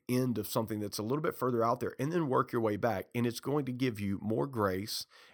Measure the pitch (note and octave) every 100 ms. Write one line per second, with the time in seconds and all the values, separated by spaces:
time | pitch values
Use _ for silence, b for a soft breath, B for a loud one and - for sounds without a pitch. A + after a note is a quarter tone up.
0 | - B2+ B2+ G#2+ G#2 B2+ G#2+ G#2+ G2+ -
1 | G#2+ C#3+ E3+ - B2+ A#2 A2+ B2+ G2 -
2 | C3+ F3 D3+ C3 C3 B2 A2 G#2 A#2 G2
3 | - A#2+ A#2+ A#2 - D3 C3 B2 B2+ G2+
4 | G2+ G2 G#2 A2+ C#3 B2 G2+ F#2 A2 -
5 | - B B